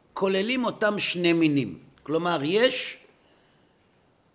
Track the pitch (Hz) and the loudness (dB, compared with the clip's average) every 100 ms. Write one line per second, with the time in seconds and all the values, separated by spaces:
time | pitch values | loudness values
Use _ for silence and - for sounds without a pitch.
0 | _ - 196 190 214 262 226 - 214 196 | _ -4 0 0 0 -2 -2 0 0 0
1 | - 175 175 165 156 143 107 - - _ | -4 0 2 4 4 2 -2 -8 -18 _
2 | - 160 175 160 147 202 262 - - - | -4 -2 -2 -2 0 2 2 0 -8 -12
3 | - _ _ _ _ _ _ _ _ _ | -20 _ _ _ _ _ _ _ _ _
4 | _ _ _ | _ _ _